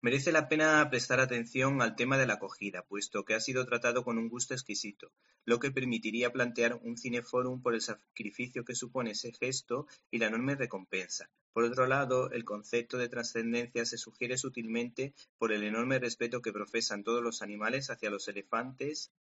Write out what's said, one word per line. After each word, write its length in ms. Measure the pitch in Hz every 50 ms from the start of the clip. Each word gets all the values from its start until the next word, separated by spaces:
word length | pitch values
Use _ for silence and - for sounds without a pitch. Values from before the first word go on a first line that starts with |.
Merece 320 | - 120 127 139 135 175 160
la 160 | 160 143 -
pena 380 | 156 156 156 156 156 151 151 143
prestar 320 | 127 120 - - 127 127
atención 600 | 131 127 127 120 117 117 - 131 131 135 139 135
al 140 | 120 113 107
tema 220 | 113 120 127 135 135
de 100 | 131 120
la 60 | 107
acogida, 500 | - 98 95 - - 101 101 90 90 90
puesto 400 | _ 98 101 101 - - 104 98
que 100 | - 110
ha 60 | 110
sido 260 | 110 - 127 127 127
tratado 380 | 127 123 117 - 123 120 127 120
con 140 | 123 117 113
un 100 | 113 113
gusto 260 | 113 123 - - 131
exquisito, 600 | 123 - - 104 - - 104 101 _ - - _ _ _ _ _ _ _
lo 140 | - 117 117
que 120 | 131 139
permitiría 640 | 135 135 131 123 117 113 113 110 107 117 120 120 120
plantear 420 | 131 123 120 117 - 117 117 120 120 -
un 140 | 117 117 117
cineforum 640 | - 127 120 120 120 - - 127 127 127 127 127
por 120 | 127 127 117
el 60 | 113
sacrificio 840 | 104 - 110 - _ _ _ - 104 101 - - 123 123 - 127 120
que 100 | - 123
supone 360 | - - - - 131 123 113
ese 200 | 104 - - 120
gesto 560 | 117 - 120 127 131 - - - 120 131 151 - - - _ _
y 80 | - 117
la 80 | 113 107
enorme 280 | 110 113 123 135 143
recompensa. 760 | 139 127 - - 95 95 _ - 95 90 90 - - - - _ _ _ _ _
Por 100 | 117 117
otro 240 | 117 123 127 127 127
lado, 420 | 131 139 139 127 131 127 127 131
el 120 | - 120 113
concepto 540 | - 104 104 104 - - 120 117 - - 127
de 100 | 123 120
trascendencia 760 | 120 120 117 - - 117 113 117 117 120 120 120 _ 120 117
se 120 | 117 - 113
sugiere 400 | - - - _ 123 120 127 127
sutilmente 760 | - 135 131 123 117 113 113 117 120 123 - - 131 143 - - - _ _ _
por 160 | 113 113 107
el 100 | 107 104
enorme 360 | 104 107 113 120 127 135 127
respeto 420 | 123 120 113 _ 123 117 120 120
que 100 | 110 113
profesan 540 | 101 107 104 - - 113 113 - 107 101 101
todos 180 | 110 117 120 120
los 180 | 117 113 -
animales 480 | 107 101 104 104 107 110 123 135 135 -
hacia 200 | 123 - - 107
los 180 | 104 98 - -
elefantes 840 | 98 101 101 _ - 113 123 131 131 - 135 143 156 151 - - _ _